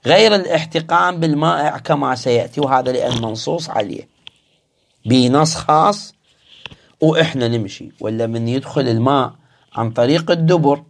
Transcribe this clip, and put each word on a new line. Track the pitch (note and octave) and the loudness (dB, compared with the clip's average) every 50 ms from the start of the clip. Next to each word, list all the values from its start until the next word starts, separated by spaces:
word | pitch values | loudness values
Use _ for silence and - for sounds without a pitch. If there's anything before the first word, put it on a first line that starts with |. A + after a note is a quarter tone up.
| _ | _
غير | A#2+ D#3+ G3 A3 A3 G#3 | 4 4 6 6 4 4
الاحتقان | G3 F3+ E3 E3+ D#3 D#3+ - - E3 D#3+ E3 F3 E3+ F3+ F3+ F3 E3 | 2 0 0 -2 -2 -2 -2 -6 -6 -2 0 2 2 2 2 0 0
بالمائع | D#3+ D#3+ D3+ C#3+ D#3 E3 F3 D#3 C#3+ D3 - | 0 0 0 2 0 0 0 0 -2 -4 -4
كما | - - - D#3+ C#3+ C#3 C3 C3 | -6 -4 -2 -2 0 0 -2 -4
سيأتي، | A#2 - C3 A#2+ A#2+ B2 - - C#3+ | -2 0 0 0 0 0 -2 -4 -4
وهذا | D3 C3 C3+ C3 C3 B2+ | -2 0 0 0 0 -2
لأن | B2+ B2 A#2+ B2 B2 A#2 | -2 -2 -2 -2 -2 -4
منصوص | A2+ A2+ G#2+ A2+ - C3 E3 E3+ D#3+ D#3 | -4 -6 -6 -6 -6 -6 -6 -6 -6 -6
عليه | - A2 G#2+ G2+ - - - _ _ _ _ - _ _ _ _ _ _ _ _ _ _ _ _ _ _ _ | -4 -4 -4 -4 -8 -12 -14 _ _ _ _ -20 _ _ _ _ _ _ _ _ _ _ _ _ _ _ _
بنص | A2 A#2+ C3 B2 B2 C3 C#3+ D#3 D#3+ - | 2 4 4 4 4 4 2 2 2 0
خاص | - - - D3+ D#3 F3 G3+ G3+ G#3 - - _ _ _ _ _ _ _ _ - - - - - _ _ _ _ _ | -4 0 2 2 4 4 2 0 -2 -10 -18 _ _ _ _ _ _ _ _ -20 -20 -20 -20 -20 _ _ _ _ _
وإحنا | D#3 D#3+ D#3+ D#3+ D#3+ D#3+ - C3 A#2+ | 0 2 2 2 0 0 -2 -2 -2
نمشي. | A#2 A#2+ A#2 G#2+ G2 - - A2+ - _ _ | 0 0 -2 -4 -6 -10 -16 -18 -20 _ _
ولا | A2 G#2+ A2 A2 A#2 | -8 -6 -4 -4 -4
من | A2+ A2+ A#2 A#2 | -4 -2 -4 -4
يدخل | A#2 A#2+ C3+ C3 - - D3 C3+ | -2 -4 -4 -6 -4 -4 -2 0
الماء | A#2+ A2+ A2+ A#2 A#2+ C#3+ C#3 B2+ - - _ _ _ _ _ _ _ _ | 0 0 2 2 2 2 2 0 -2 -6 _ _ _ _ _ _ _ _
عن | A2+ A2+ A2+ | -6 -6 -4
طريق | A2+ B2 A#2+ B2 D3+ F3 E3 - | 0 0 2 2 2 0 0 0
الدبر | E3+ E3+ D#3+ D#3+ F3+ E3+ D3 C#3+ C#3+ D3 - _ | 0 0 2 2 2 4 4 2 0 0 -4 _